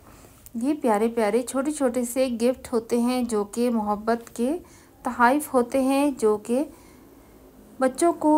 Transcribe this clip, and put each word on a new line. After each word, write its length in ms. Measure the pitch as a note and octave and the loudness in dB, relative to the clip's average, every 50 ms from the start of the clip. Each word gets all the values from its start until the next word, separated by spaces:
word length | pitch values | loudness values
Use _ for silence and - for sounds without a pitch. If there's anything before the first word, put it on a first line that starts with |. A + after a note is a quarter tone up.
| - - - - - - - - - - - A#3 | -20 -20 -20 -20 -20 -20 -20 -20 -20 -14 -10 -6
ये 140 | B3 C#4 D#4 | -2 -2 -2
प्यारे 340 | D4+ - B3 G#3+ G3+ A3 A#3 | 0 0 0 2 2 0 0
प्यारे 320 | A3+ A#3+ A3 G3+ G#3 A#3+ B3+ | 0 0 0 0 0 -2 -2
छोटे 260 | A#3+ - C4+ C4 D#4 D4+ | -2 -4 -4 -2 -2 -2
छोटे 320 | - C#4 B3 A#3+ B3+ A#3+ | 0 -2 -2 0 -2 -4
से 220 | A#3+ - C4+ C4 C4+ | -4 -2 -2 -2 -2
गिफ्ट 420 | A#3+ G#3+ A#3 B3 C4 B3+ - - B3+ | 0 0 0 0 0 -2 -6 -4 -4
होते 280 | A3+ A3+ - A#3 A#3+ | -4 -2 0 -2 0
हैं 260 | A#3 B3 B3+ B3+ B3 | 0 0 0 -2 -2
जो 180 | A#3+ A3+ G#3 G3+ | -2 -2 -2 -4
कि 220 | G#3 - A#3 A#3+ B3 | -4 -4 -2 -2 0
मोहब्बत 540 | A#3+ A3+ G#3 G#3 G#3 G3+ G#3+ A3+ A#3 A#3 A#3 - - | 0 -2 -2 -2 -4 -4 0 -2 -2 -2 -4 -12 -6
के 160 | - A#3 B3+ D#4+ F4+ - - - - - - - - - | -4 -2 -2 -2 -4 -6 -12 -20 -20 -20 -20 -20 -8 -8
तहाइफ 480 | C4 A#3+ A#3+ A#3+ A#3+ C4+ D4 C#4+ - - | -6 0 4 4 4 4 2 -2 0 0
होते 280 | B3+ A#3+ A#3+ - C4+ C4 | 0 0 2 0 0 2
हैं, 340 | C4 C#4 C#4 C#4+ D4 C4+ | 2 2 2 2 0 0
जो 200 | - A3 G#3+ G#3+ G#3 | 0 0 0 0 0
कि 240 | G#3 - A#3+ C4 D#4+ - - - - - - - - - - - - - - - - - - - - - - - | -2 -2 -2 -2 -2 -4 -8 -20 -20 -20 -20 -20 -20 -20 -20 -20 -20 -20 -20 -20 -20 -20 -20 -20 -20 -20 -6 0
बच्चों 320 | C4 B3+ B3+ - E4 E4+ E4 | 0 0 2 2 2 2 2
को 160 | E4 - D4+ D4+ | 2 2 4 4